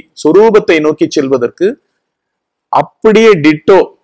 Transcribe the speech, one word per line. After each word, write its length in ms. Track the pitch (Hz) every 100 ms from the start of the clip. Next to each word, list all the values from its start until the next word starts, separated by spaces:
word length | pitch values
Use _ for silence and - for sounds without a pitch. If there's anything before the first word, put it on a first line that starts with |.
| - -
சொரூபத்தை 560 | 151 180 226 208 190 160 151
நோக்கி 200 | 156 160 160
செல்வதற்கு. 520 | 135 135 120 - 190 285 _ _ _ _ _ _ _ _ _
அப்படியே 580 | 127 - _ 220 214 226 180
டிட்டோ 340 | 151 151 - 185 - _